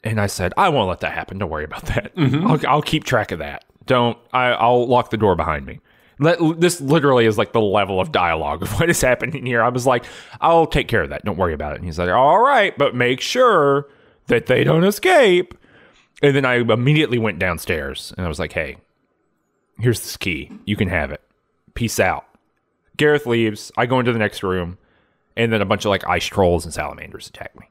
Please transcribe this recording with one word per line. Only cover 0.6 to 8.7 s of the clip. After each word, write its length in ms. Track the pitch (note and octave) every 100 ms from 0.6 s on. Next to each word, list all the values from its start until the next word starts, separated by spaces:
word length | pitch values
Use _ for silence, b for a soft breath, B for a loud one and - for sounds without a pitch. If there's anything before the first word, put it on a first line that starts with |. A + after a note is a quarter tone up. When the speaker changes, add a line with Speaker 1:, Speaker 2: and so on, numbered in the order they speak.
| F#3+
Speaker 1:
won't 180 | C#3+ F#2+
let 120 | E2+
that 100 | E2
happen. 240 | D#2 D#2 F#2+
Don't 120 | F#2+
worry 160 | D#2 D2+
about 200 | - -
that. 300 | F#2+ - -
Speaker 2:
Mm-hmm. 320 | C#3 C#3+ G3+
Speaker 1:
I'll, 120 | D#3 C3
I'll 140 | C#3+
keep 220 | D3 D#3
track 280 | - A#2+ G#2
of 80 | F2
that. 260 | C#2+ C#2+ _ _ -
Don't, 320 | B2+ A#2+ - _
I, 160 | B2+ B2
I'll 360 | A#2+ A#2+ B2 B2
lock 220 | B2 A#2+
the 80 | A2
door 180 | G#2+ E2+
behind 300 | D#2 D2+ C2+
me." 140 | - b b b b
Let, 160 | D3+ F3 D#3+ E3
this 220 | E3+ E3+
literally 440 | C3+ E3 C#3+ B2+ A2+
is, 120 | G#2+
like, 160 | G#2
the 80 | A#2
level 400 | G#2 G#2 F#2+ F#2+
of 100 | F2+
dialogue 500 | F#2+ F2 D#2+ D2 D2+
of 120 | F2